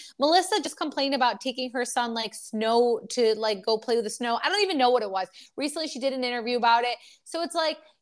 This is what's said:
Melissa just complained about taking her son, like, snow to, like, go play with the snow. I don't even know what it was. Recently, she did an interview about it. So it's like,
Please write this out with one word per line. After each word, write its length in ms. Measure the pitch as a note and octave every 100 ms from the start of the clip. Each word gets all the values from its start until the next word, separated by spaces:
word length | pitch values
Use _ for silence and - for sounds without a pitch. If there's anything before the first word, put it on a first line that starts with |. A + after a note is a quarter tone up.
| - -
Melissa 420 | C#4+ F4 F4+ G#4
just 160 | D4 -
complained 380 | D#4+ C#4+ C#4 C4+
about 240 | A#3+ -
taking 300 | C4 B3 B3+
her 120 | B3 A#3+
son, 280 | B3+ A#3+
like, 220 | A3+ A3 -
snow 640 | - G#3+ A3 A#3 A#3+ A3+ G#3
to, 240 | - A3+ A3
like, 300 | A3 G3+ F#3+
go 120 | A3
play 180 | - A#3
with 80 |
the 60 | G#3+
snow. 280 | - A#3+ A#3
I 60 | D4
don't 120 | G4+
even 160 | F#4+ D#4
know 120 | B3
what 120 | B3
it 80 | G#3
was. 180 | F#3+ - - - -
Recently, 320 | C#4+ D4+ D#4
she 120 | B3
did 120 | C4+
an 140 | C4 B3+
interview 320 | A#3+ A3+ B3
about 260 | A#3 A#3
it. 140 | A#3+ A#3 - -
So 180 | - E4
it's 140 | E4+ E4
like, 220 | D#4+ D#4 - _